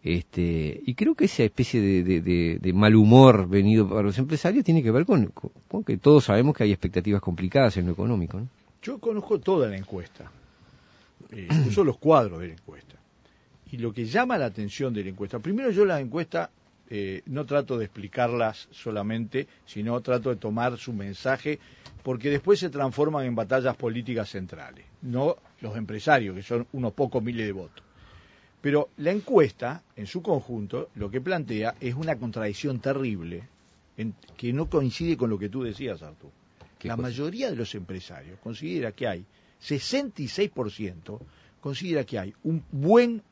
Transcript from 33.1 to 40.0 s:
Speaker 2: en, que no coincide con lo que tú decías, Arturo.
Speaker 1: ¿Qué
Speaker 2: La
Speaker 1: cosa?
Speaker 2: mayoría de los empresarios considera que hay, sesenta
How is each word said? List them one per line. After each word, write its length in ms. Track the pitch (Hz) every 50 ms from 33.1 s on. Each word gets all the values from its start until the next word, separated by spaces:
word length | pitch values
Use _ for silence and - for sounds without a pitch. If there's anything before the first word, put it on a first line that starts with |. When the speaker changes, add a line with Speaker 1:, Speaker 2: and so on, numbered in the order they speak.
| 104 90 82 85 85 85 110 - _ _ _ _ _ _ _ _ _ -
Speaker 2:
en, 160 | 113 113 98 _ - - - -
que 140 | 123 120 123
no 160 | 143 160 -
coincide 460 | - 156 139 127 - - 165 165 165 123
con 100 | 123 117
lo 80 | 107 95
que 120 | 104 101
tú 120 | 98 131
decías, 400 | 127 117 101 120 139 120 98 78
Arturo. 300 | 78 76 78 _ - 69 _ _ _ _ _ _ - _ _ _
Speaker 1:
¿Qué 100 | - 113
Speaker 2:
La 80 | 113
Speaker 1:
cosa? 120 | 117 123 127
Speaker 2:
mayoría 420 | 113 123 143 165 185 233 269 247
de 60 | 160
los 180 | 113 113 - -
empresarios 640 | 104 87 - 95 92 - - - - 67 78 92 -
considera 500 | _ 117 113 107 147 165 180 165 123 110
que 140 | 104 - 127
hay, 180 | 113 92 87 98 _ _ _ _ _ _ _
sesenta 640 | - - 147 135 - - 247 277